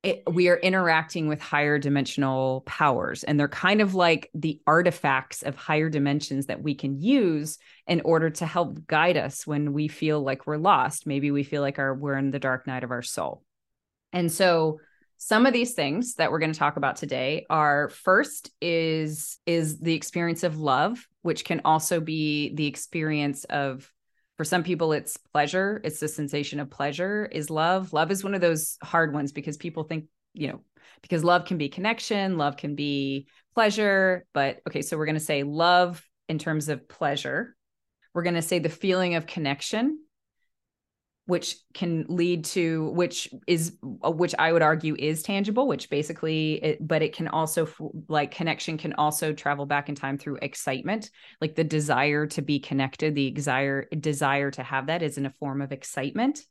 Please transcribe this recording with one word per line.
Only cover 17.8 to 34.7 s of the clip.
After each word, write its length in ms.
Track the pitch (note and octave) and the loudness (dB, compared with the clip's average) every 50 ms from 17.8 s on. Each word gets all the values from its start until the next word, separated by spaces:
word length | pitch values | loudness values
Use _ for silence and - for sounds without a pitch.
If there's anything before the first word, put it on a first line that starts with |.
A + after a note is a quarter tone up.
| D3 - | 0 -2
first 640 | - - - F#3 F#3 G#3 C#4+ C#4+ - - - - _ _ | -6 -4 2 4 4 4 4 0 -4 -14 -14 -16 _ _
is, 800 | - E3+ E3+ E3 E3 D#3+ D#3+ D#3+ D#3 D3+ D#3 D#3 - - - _ _ | -2 0 2 2 2 2 2 0 0 -2 -4 -6 -8 -10 -12 _ _
is 320 | - E3+ E3+ D#3+ D#3 D3+ D#3 | 0 2 2 2 0 -4 -2
the 160 | D#3+ E3 E3 | 0 0 0
experience 480 | D#3 - - - F3 E3+ E3+ E3 E3 - | 0 -2 -4 -4 -2 0 0 -2 0 -2
of 160 | F3 D#3 D#3 | -2 -2 0
love, 460 | D#3 C#3+ C3 C3+ D3+ G3+ A#3+ B3 - _ _ _ _ | 2 2 4 4 4 2 0 -6 -12 _ _ _ _
which 200 | E3+ D#3 - - | -2 -2 -2 -2
can 180 | - E3+ D#3+ - | -4 -4 0 2
also 340 | - D#3+ D#3+ D#3 - F3+ E3 | 2 2 2 2 0 0 0
be 540 | D#3+ D#3 D#3 D#3 D3+ D3+ D3 D3 D3 - D3+ | 0 -2 -2 0 0 0 0 0 -2 -2 -2
the 140 | D3+ D3+ | -2 -2
experience 760 | D3 D3 - - - - E3+ D#3 D#3 D3+ D3 D3 C#3+ C#3 C#3+ - | -2 -2 -6 -14 -8 -4 -2 -2 0 0 0 0 -2 -2 -4 -6
of, 460 | - - D3 C#3 C3+ C3 C3+ C#3 - _ _ _ _ _ _ _ _ _ | -4 -2 -2 -2 -2 -4 -8 -12 -20 _ _ _ _ _ _ _ _ _
for 60 | - D#3+ | -6 -4
some 200 | D#3 F#3 F3 E3 | 0 0 0 0
people, 300 | F3 F3+ D#3 E3 D#3+ D#3 | 0 0 0 2 2 2
it's 240 | C#3+ - - - | 0 -2 -6 -12
pleasure. 640 | - _ _ _ D3+ D3 D3 E3 F#3 F#3+ G3 G#3+ G#3+ - | -12 _ _ _ 0 2 2 2 0 0 0 -2 -4 -6
It's 160 | D#3+ D3+ - | -6 -6 -4
the 80 | D3+ | -6
sensation 520 | D3+ D3+ - D3+ C#3+ D3+ D3 C#3+ - - D3 | -6 -4 -4 -6 -4 -2 -4 -4 -4 -6 -8
of 100 | D3 C#3+ | -8 -8
pleasure 580 | - - C#3+ D3 C#3+ D3+ F3+ F#3+ G#3 G#3 G#3+ - | -6 -4 -4 -4 -2 -2 -4 -2 -2 -4 -4 -4
is 180 | - D#3 D3+ D#3 | -6 -6 -6 -4
love. 420 | D#3+ D#3 D#3+ E3+ F#3 F#3+ F#3+ E3+ | -2 0 2 2 2 0 0 -2
Love 200 | - D3+ E3 D#3+ | 0 0 2 2
is 120 | G3 F#3+ F#3+ | 0 -2 -2
one 120 | G3 G3 | -4 0
of 60 | F#3+ | 2
those 360 | F3 E3+ E3 D#3 D#3 - - _ - | 4 4 4 2 -2 -6 -8 _ -10
hard 280 | - - E3+ E3 D#3 | 0 2 2 2 2
ones 200 | C#3+ D3+ C#3+ C#3 | 0 -2 -4 -4
because 260 | - D3+ D3 D#3+ D3 | -6 -6 -8 -8 -8
people 260 | D3+ - E3+ D#3+ D#3+ D#3 | -8 -10 -8 -6 -6 -6
think, 220 | D#3 E3 D#3+ D#3 _ _ _ _ _ _ | -6 -6 -8 -8 _ _ _ _ _ _
you 140 | D3+ D3+ C3+ | -8 -6 -6
know, 120 | - - _ _ _ _ _ - - _ | -6 -10 _ _ _ _ _ -20 -20 _
because 220 | - - F3+ E3 D#3 | -6 -2 0 2 6
love 220 | F3 F3 F3 F3 | 6 6 6 4
can 120 | - F#3 | 0 -2
be 120 | D#3 D3 C#3 | -2 -2 -4
connection, 680 | - - F#3 G#3+ A3+ A3+ - - A3 G3+ G3 F#3+ F#3 | -4 -2 -2 -2 -2 -2 -4 -2 0 0 0 0 0
love 180 | E3 D3 D3 C#3 | 2 0 0 0
can 200 | - - C#3+ D3 | -2 -8 -8 -6
be 500 | C#3 D3 D3 C#3+ C#3 C3+ C#3 C#3 C#3 C#3 _ _ _ _ _ _ | -4 -4 -2 -2 -2 -2 -2 -4 -6 -8 _ _ _ _ _ _
pleasure. 720 | A#3+ A3+ G#3+ G#3 G#3+ G#3+ G3+ G3 F#3+ F#3+ F#3 F#3 F3+ - _ _ | 2 2 2 2 2 2 4 4 4 4 4 2 0 -4 _ _
But 260 | C#3+ C#3 C3+ - - _ | 0 0 0 0 -4 _
okay, 160 | E3+ | -6